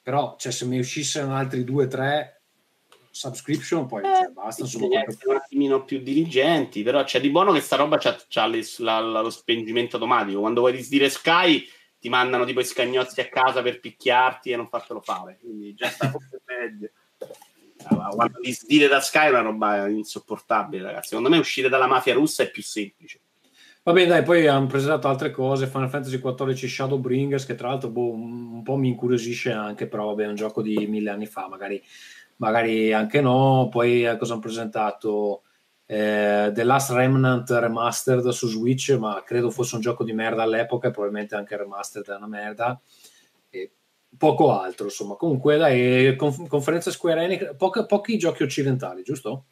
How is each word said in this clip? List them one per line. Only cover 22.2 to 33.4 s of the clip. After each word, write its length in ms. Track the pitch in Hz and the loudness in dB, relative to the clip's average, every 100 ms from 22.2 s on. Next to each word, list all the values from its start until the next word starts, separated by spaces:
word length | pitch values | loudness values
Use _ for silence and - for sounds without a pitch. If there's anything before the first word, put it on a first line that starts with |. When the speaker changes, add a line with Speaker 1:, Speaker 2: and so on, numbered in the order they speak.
| 151 - | 2 2
Speaker 2:
è 60 | 120 | -2
più 120 | - | -2
semplice. 580 | - - 202 _ 160 - _ _ _ _ - _ | -10 -8 -8 _ -20 -20 _ _ _ _ -20 _
Speaker 1:
Va 100 | - | 2
bene, 140 | 175 175 | 6 6
dai, 140 | 170 | 4
poi 240 | 147 175 156 | 6 6 6
hanno 200 | 139 135 | 4 2
presentato 420 | 135 139 156 143 | 0 0 0 0
altre 220 | 135 151 | 0 -2
cose, 360 | 131 131 135 135 | -2 0 0 -2
Final 220 | 135 131 | -2 -4
Fantasy 320 | 143 127 127 | -4 -6 -6
quattordici 480 | 131 131 135 131 127 | -4 -4 -2 -2 -4
Shadowbringers, 800 | - 135 139 127 127 139 139 131 | -4 -2 -2 0 0 0 -2 -4
che 80 | |
tra 140 | - 123 | -8 -4
l'altro, 200 | 135 123 | -4 -4
boh, 220 | 113 120 | -2 -2
un, 420 | 110 117 120 120 | -4 -8 -10 -12
un 100 | 117 | -12
po' 140 | 113 135 | -4 0
mi 120 | 131 | 0
incuriosisce 640 | 117 123 123 113 120 131 | 0 0 0 -2 -6 -4
anche, 360 | 110 107 104 107 | -4 -6 -8 -8
però 200 | 107 107 | -4 -4
vabbè, 180 | 104 | -2
è 40 | 104 | -4
un 60 | |
gioco 260 | 104 107 - | -4 -6 -4
di 260 | 110 214 104 | -2 -2 -2
mille 220 | 107 104 | -4 -4
anni 160 | 104 | -6
fa, 240 | 107 - 95 | -10 -10 -12
magari, 340 | 190 196 202 _ - - - - _ | -12 -10 -10 _ -20 -20 -20 -20 _
magari 560 | 110 113 113 110 110 | 0 2 2 2 2
anche 300 | 107 107 143 | 2 2 2
no. 460 | 135 123 | 4 6